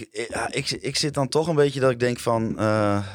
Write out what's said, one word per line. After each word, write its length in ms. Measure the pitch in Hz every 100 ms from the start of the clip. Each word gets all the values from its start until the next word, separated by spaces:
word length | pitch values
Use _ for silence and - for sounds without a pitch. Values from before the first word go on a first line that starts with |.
| 107
ik, 160 | 110 113
ja, 220 | - 113
ik, 180 | 131 -
ik 240 | 80 101 -
zit 180 | 151
dan 140 | 143 131
toch 200 | 151 160
een 80 | 151
beetje 240 | 143 135
dat 120 | 131
ik 80 | 120
denk 200 | 120 120
van, 400 | 120 113 113 -
eh, 460 | 107 107 104 101 98